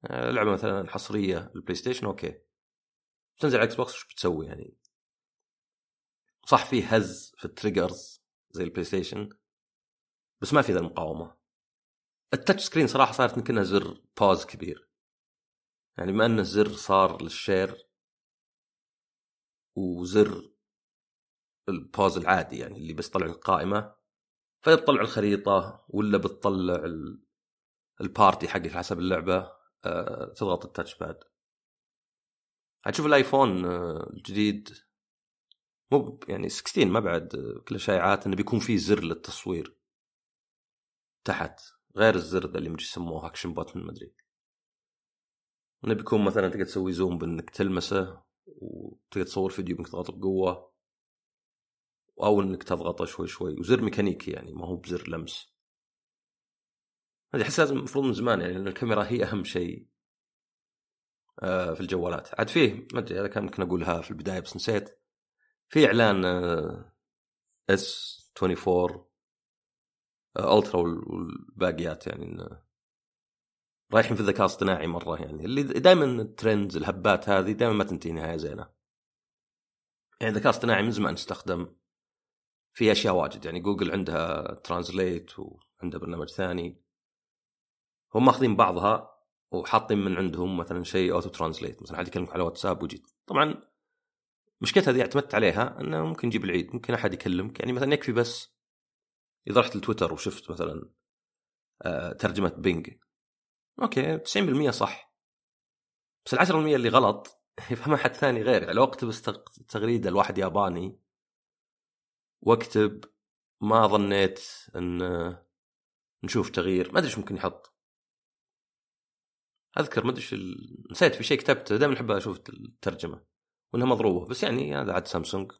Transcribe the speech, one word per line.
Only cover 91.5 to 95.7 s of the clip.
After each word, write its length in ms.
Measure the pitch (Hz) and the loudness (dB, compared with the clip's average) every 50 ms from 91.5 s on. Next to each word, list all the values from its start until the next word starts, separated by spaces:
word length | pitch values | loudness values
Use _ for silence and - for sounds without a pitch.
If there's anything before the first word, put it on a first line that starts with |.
| 80 - - - - - - | -4 -6 -10 -12 -12 -12 -14
مثلًا 140 | - - | -12 -8
أحد 120 | - 87 - | -6 -6 -4
يكلمك 220 | - - 90 - - | -4 -6 -6 -4 -2
على 100 | 85 90 | -2 -2
واتساب 400 | 82 85 - - 101 90 - - | -2 -2 -4 -2 -2 -2 -2 -4
ويجي. 200 | 76 76 - _ _ _ _ _ | -10 -10 -12 _ _ _ _ _
طبعًا 360 | - - 139 151 151 147 - - _ _ _ _ _ _ _ _ _ _ _ _ _ _ _ _ _ _ _ | -2 2 4 4 4 2 -8 -12 _ _ _ _ _ _ _ _ _ _ _ _ _ _ _ _ _ _ _
مشكلتها 320 | - - - 202 190 - 127 | -6 2 4 4 6 6 4
ذي 80 | 131 | 4
اعتمدت 340 | 123 - - 139 139 - - | 2 2 2 0 -2 2 2
عليها 460 | 104 113 95 80 98 117 - | 4 4 4 4 4 0 -2